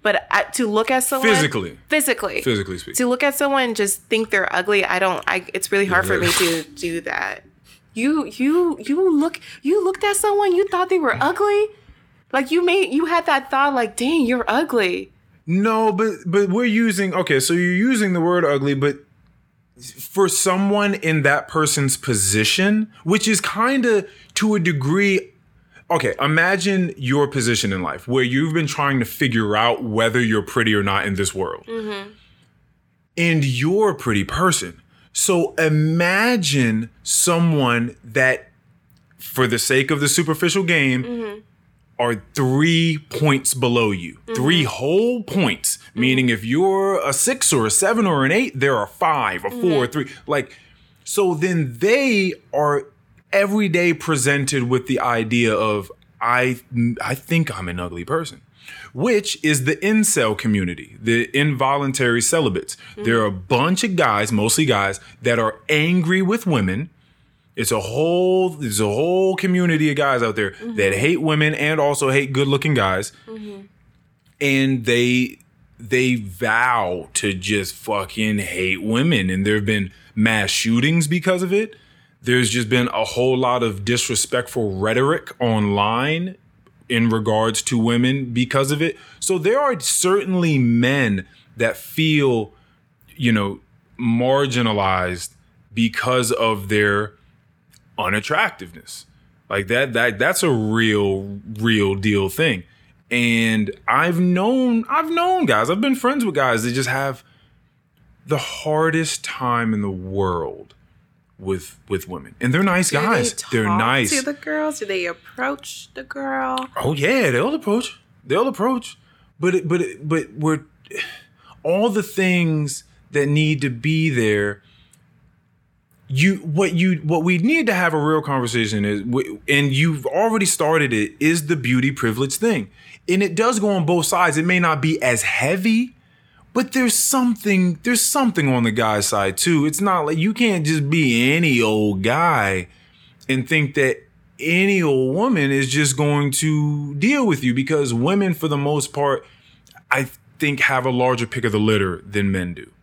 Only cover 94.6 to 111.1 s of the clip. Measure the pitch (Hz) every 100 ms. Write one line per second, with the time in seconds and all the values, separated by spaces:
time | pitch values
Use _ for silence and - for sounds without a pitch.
94.6 | 117 104 95 92 92 90 - _ _ _
95.6 | _ 107 117 - 131 127 117 123 113 107
96.6 | 95 107 104 101 104 - _ _ _ _
97.6 | _ _ _ - 98 104 - 151 214 -
98.6 | 90 85 - - - _ _ _ _ 98
99.6 | 98 117 135 117 120 101 135 185 175 123
100.6 | 107 113 113 104 101 95 98 101 - 107
101.6 | 113 110 101 98 104 101 98 - 160 101
102.6 | 87 _ _ _ _ 123 120 113 113 113
103.6 | 104 - - 123 165 170 180 180 202 262
104.6 | 254 233 226 285 311 339 359 370 262 107
105.6 | 120 185 269 262 247 285 226 143 131 117
106.6 | 117 123 123 135 139 127 - _ _ _
107.6 | _ _ _ _ _ _ - 147 - -
108.6 | 156 151 160 160 160 - - - 127 120
109.6 | 117 107 104 92 92 98 95 87 73 50
110.6 | - _ _ _ _